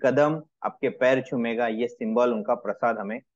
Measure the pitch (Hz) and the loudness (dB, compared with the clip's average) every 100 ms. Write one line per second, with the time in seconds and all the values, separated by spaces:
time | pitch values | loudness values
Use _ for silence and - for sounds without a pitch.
0 | 143 139 147 156 - _ - - - - | 2 4 2 0 -8 _ -8 -4 -4 0
1 | 127 135 131 127 117 117 117 110 120 - | 2 2 0 -2 -2 -2 -2 -2 -4 -4
2 | 113 113 123 110 104 120 101 - 117 110 | -2 2 2 2 -2 -2 -4 -2 -2 -2
3 | 101 117 - | -4 -8 -12